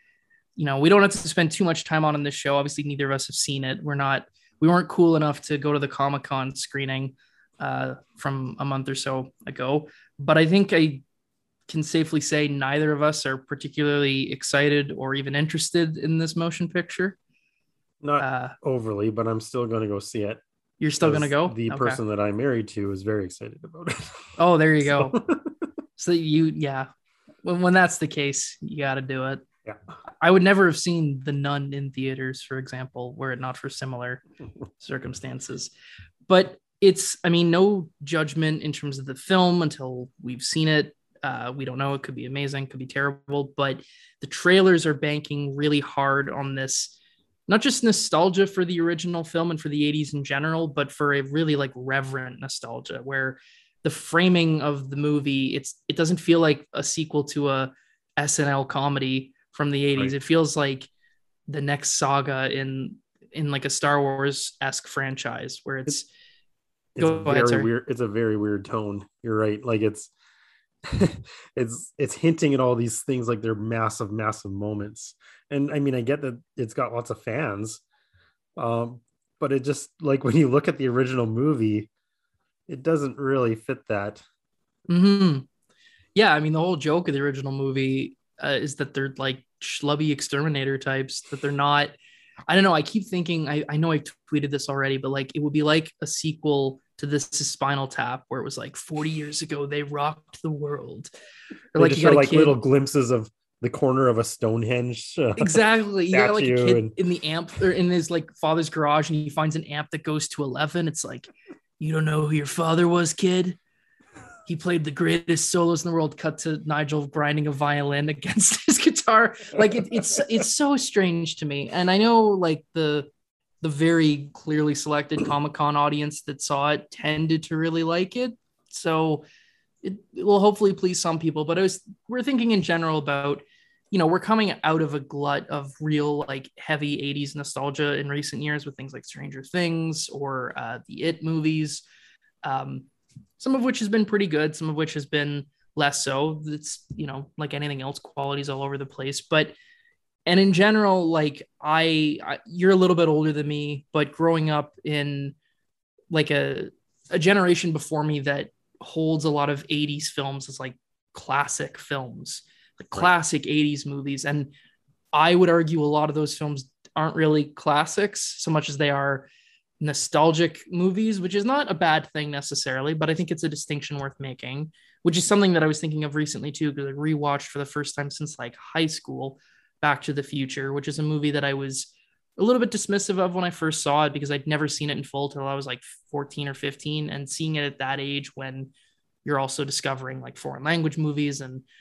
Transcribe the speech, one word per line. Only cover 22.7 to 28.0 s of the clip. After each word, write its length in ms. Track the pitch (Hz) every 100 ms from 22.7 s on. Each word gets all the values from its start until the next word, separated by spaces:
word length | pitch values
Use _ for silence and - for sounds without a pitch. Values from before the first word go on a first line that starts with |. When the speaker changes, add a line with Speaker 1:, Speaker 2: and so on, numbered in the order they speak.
| 107 98
Speaker 2:
is 100 | 98
very 220 | 101 107 90
excited 340 | - 110 147
about 300 | - 160 170
it. 60 | - - -
<laughs> 180 | - -
Speaker 1:
Oh, 180 | 175 165
there 180 | 156
you 100 | 151
Speaker 2:
So 260 | 143 143 135
Speaker 1:
go. 320 | 240 - - - - 330
Speaker 2:
<laughs> 280 | - - -
Speaker 1:
So 160 | -
you, 320 | 175 156 156 160
yeah. 400 | 151 147 135 131 _ _ _ _ _
When, 180 | - 175
when 140 | 180
that's 240 | 185 175
the 100 | -